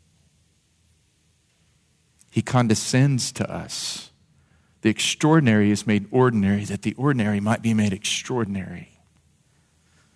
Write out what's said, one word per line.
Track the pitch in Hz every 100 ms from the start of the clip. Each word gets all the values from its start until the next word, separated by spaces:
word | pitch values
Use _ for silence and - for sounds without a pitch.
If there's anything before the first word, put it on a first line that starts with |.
| _ _ _ _ _ _ _ _ _ _ _ _ _ _ _ _ _ _ _ _ _ _ _
He | -
condescends | - 127 117 107 - 127 143 127 -
to | - -
us. | 85 - - - - - _ _ _ _ _ _ _
The | 110
extraordinary | 104 - - 151 160 131 107 104
is | 101 -
made | 104 101
ordinary, | 131 127 113 98 104
that | 101 101
the | 113
ordinary | - 139 131 107 104
might | 104 113
be | 113
made | 110 104
extraordinary. | 95 - - - 127 117 196 90 87 - _ _ _ _ _ _ _ _ _ _ _ _